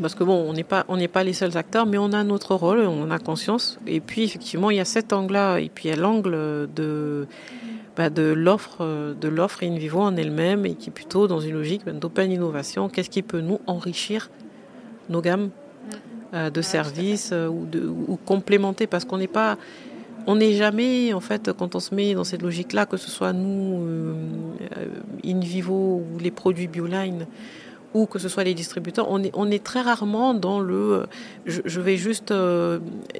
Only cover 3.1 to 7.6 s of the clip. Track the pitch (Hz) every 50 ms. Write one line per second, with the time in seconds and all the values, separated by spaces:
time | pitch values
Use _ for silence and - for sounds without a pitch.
3.1 | 165 160 - 165 160 151 - 196 220 247 - - - - - - 165 160 - -
4.1 | - 220 220 208 - 175 - - - 165 196 214 208 196 180 - - 226 214 -
5.1 | 208 196 190 190 196 202 202 190 180 165 156 156 - - - 156 156 151 180 208
6.1 | 226 220 190 185 165 156 156 151 151 147 147 143 151 156 156 151 151 151 151 147
7.1 | 147 143 139 139 - - - - 247 240